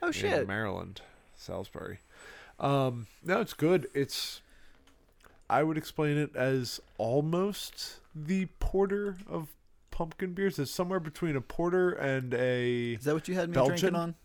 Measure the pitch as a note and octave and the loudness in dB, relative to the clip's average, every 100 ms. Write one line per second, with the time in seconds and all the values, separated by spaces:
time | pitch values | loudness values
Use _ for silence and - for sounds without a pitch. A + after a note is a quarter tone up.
0 | F4 - G#4 E3 G2+ G2+ G#2+ F#2 F2+ F#2+ | -4 -2 0 0 0 -2 -2 -4 -8 -12
1 | - - _ - - F2+ G2 - F#2 F#2+ | -18 -20 _ -20 -10 -8 -8 -10 -10 -12
2 | _ - - - - - C#3 C#3 C3 A#2+ | _ -20 -20 -20 -20 -4 0 2 2 -2
3 | A2 - E3+ G3 A3+ - D#3 F3+ C3 C#3 | -8 -10 0 0 0 2 4 4 2 -2
4 | C3+ - - - - - - - - - | -2 -2 -6 -8 -16 -20 -20 -20 -20 -20
5 | _ _ - - - B2 D#3 D#3 - - | _ _ -20 -16 0 2 4 0 -4 0
6 | D3+ D3 D3 - B2+ C3+ A#2+ - - - | 2 2 0 0 2 2 0 -6 -12 -4
7 | A2 C3+ D3+ E3+ G3 G3 - - - - | 0 2 2 2 0 -2 -10 -10 -12 -12
8 | - D#3 D3+ F#3+ F#3 - - F#3+ G3 G3+ | -16 -10 -2 0 0 -2 0 2 2 2
9 | G3+ F#3 G3 E3 D3+ - _ _ - - | -2 -6 -8 -8 -8 -14 _ _ -8 -4
10 | E3 - F#3 F3 G3 - C3+ - F3 F#3+ | -4 -4 -6 0 0 0 -4 -2 0 0
11 | D#3 - E3+ C#3 A#2+ - E3+ F#3 F3+ - | -4 -4 -2 -2 -2 -2 2 4 4 2
12 | C#3 C3+ B2+ A#2+ B2+ B2 B2 B2 A#2+ A2+ | 0 0 0 0 2 2 2 2 0 -2
13 | C3+ D#3 E3 F#3 E3+ E3+ C3 F3 F#3 E3+ | 0 0 0 -2 0 4 4 4 2 2
14 | E3+ E3 | -2 -6